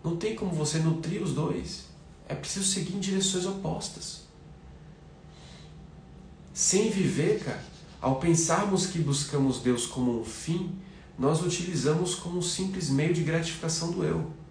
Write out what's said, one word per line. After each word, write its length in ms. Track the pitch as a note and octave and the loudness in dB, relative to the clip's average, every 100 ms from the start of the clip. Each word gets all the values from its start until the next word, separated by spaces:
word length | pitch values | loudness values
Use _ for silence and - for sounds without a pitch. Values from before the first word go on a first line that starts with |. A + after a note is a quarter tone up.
Não 140 | D#3+ E3+ | 0 0
tem 180 | G#3+ A3+ | 0 0
como 160 | G3 | 0
você 280 | D#3 D3 D#3+ | 0 2 2
nutrir 420 | D#3+ - - G3+ | 4 2 0 -2
os 120 | F#3+ | 0
dois. 520 | C3 D#3+ - - - - - - - - | 0 0 -2 -4 -10 -14 -20 -20 -20 -10
É 80 | C#3 | -8
preciso 300 | - G3 G3 | -6 -2 0
seguir 300 | F#3 D#3+ G3 | 0 -2 -2
em 40 | |
direções 460 | F#3+ F#3+ F#3+ F#3 F3+ | 0 2 2 0 -2
opostas. 800 | G3 - - - - - - - - - - - - - - - - - - - - - - - - - - - - - | -4 -4 -4 -6 -10 -12 -12 -16 -20 -20 -20 -20 -20 -20 -20 -20 -20 -20 -20 -18 -18 -18 -18 -18 -18 -20 -20 -20 -18 -14
Sem 360 | - - F#3+ A3 | -2 4 4 4
Viveka, 720 | F#3+ D#3 B2+ E3+ G#3+ - G#2 - - - - | 4 2 4 4 4 0 -6 -8 -16 -18 -2
ao 160 | B2 C3+ | 0 2
pensarmos 680 | E3+ D#3+ - E3+ G3+ F#3+ - | 6 4 6 4 4 2 2
que 140 | E3 | 0
buscamos 600 | C#3+ C#3 - C#3+ C3+ A#2 | 2 2 0 2 2 4
Deus 260 | A#2 A#2+ - | 2 2 0
como 340 | - B2 A#2 | 0 2 2
um 60 | A2 | -2
fim, 520 | - - E3+ F#3 - - - - - | -8 -4 -2 -2 -6 -10 -16 -18 0
nós 240 | C3+ D#3+ | 2 4
o 40 | F3 | 2
utilizamos 680 | - F3 D#3+ B2+ D#3+ F3+ - | 0 -2 0 2 4 2 -2
como 240 | E3+ F3+ | -2 -2
um 20 | |
simples 480 | E3+ - F#3+ F#3+ D3+ | -2 0 -2 -2 0
meio 240 | C#3 D#3 | 2 4
de 100 | E3 | 2
gratificação 680 | D3+ E3 E3 - E3 - E3+ | 2 0 -2 -4 -2 -2 -2
do 120 | F#3 | 0
eu 280 | E3+ D#3+ - - - | 0 0 -2 -8 -16